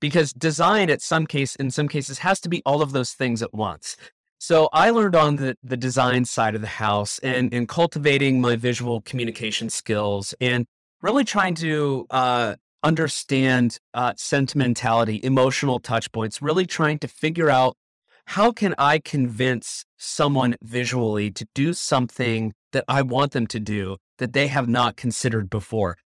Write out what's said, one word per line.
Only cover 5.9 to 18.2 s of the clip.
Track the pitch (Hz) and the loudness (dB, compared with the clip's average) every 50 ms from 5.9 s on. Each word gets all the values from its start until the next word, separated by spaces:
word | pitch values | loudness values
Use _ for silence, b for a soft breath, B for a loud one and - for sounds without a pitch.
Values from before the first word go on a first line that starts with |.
| 123 135 127 123 123 123 123 | 0 2 2 2 2 2 0
side | - - 127 113 110 107 | 0 0 0 0 0 0
of | 107 | -4
the | 110 | -6
house | - - - 110 104 104 104 104 - - - | -8 -6 -4 -2 0 0 0 -2 -4 -6 -6
and, | 143 131 127 123 127 - 123 | -4 -2 0 0 0 0 0
and | 120 120 - | -2 -4 -2
cultivating | - 165 170 165 - 151 147 147 139 139 139 135 131 127 | 0 0 0 0 0 0 2 2 2 4 4 2 2 2
my | 123 120 120 | 2 2 2
visual | 113 120 123 120 - 123 123 117 110 | 2 0 -2 -2 -2 -2 -4 -4 -4
communication | - - - 123 120 113 104 - 117 107 - - 113 107 | -6 -6 -6 -6 -4 -6 -6 -6 -6 -6 -6 -6 -6 -6
skills | - - - - 107 104 104 101 101 98 98 - - - | -8 -6 -4 -2 -2 0 0 0 -2 -4 -6 -8 -6 -2
and | 127 123 123 131 117 - _ _ _ _ _ _ | -2 0 0 0 -2 -6 _ _ _ _ _ _
really | - 196 240 277 233 | -2 0 2 2 0
trying | - - 202 185 185 170 | 0 0 0 0 0 -2
to, | 160 170 156 151 151 147 143 135 127 - - | -2 -2 -2 -2 0 0 0 -2 -4 -4 -2
uh, | - 131 127 123 123 120 117 107 - - _ _ _ _ | -2 0 2 2 2 2 0 -2 -4 -8 _ _ _ _
understand, | - 160 160 160 160 131 - - - - 139 131 135 131 127 123 120 113 - - _ _ - | 0 0 2 2 0 -2 -4 -6 -4 -2 0 2 4 4 4 4 2 0 -2 -6 _ _ -6
uh, | 120 123 120 - | -4 -2 -2 -4
sentimentality, | - - - 147 139 135 - - 143 131 123 117 - 120 117 113 117 117 110 107 104 | -6 -4 -2 0 0 0 0 0 0 0 0 0 0 0 2 2 4 2 2 -2 -2
emotional | - 131 135 131 131 135 127 - 147 139 123 117 | -2 0 2 4 4 4 2 0 -2 -2 -2 -2
touch | - - 117 113 - - | -2 -4 -4 -4 -4 -4
points, | - 110 110 107 - - | -6 -6 -6 -6 -6 -6
really | 143 147 160 190 180 | -4 -2 0 0 -2
trying | 170 - - 156 151 151 147 | -2 -2 0 0 0 0 -2
to | - - | -6 -10
figure | - - 151 156 165 175 160 147 | -6 -4 -4 -2 0 2 2 4
out | 135 127 131 123 - _ _ _ _ _ b b b b | 4 4 4 2 0 _ _ _ _ _ b b b b